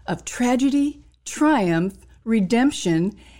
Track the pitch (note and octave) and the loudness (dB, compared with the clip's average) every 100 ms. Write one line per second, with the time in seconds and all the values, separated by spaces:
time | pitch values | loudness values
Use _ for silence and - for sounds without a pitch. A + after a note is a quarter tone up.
0 | - F3+ - - B3 B3+ C4+ C#4+ C#4+ - | -10 -10 -8 -4 0 0 0 0 -2 -6
1 | - _ - - D4+ C#4 F3+ E3 F#3 - | -16 _ -12 -2 2 2 2 0 -2 -6
2 | - - A3 A3+ F#3 A#3 C4+ - F#3 E3 | -18 -12 -2 0 2 2 2 0 -2 0
3 | F#3 - - - | 0 -4 -16 -18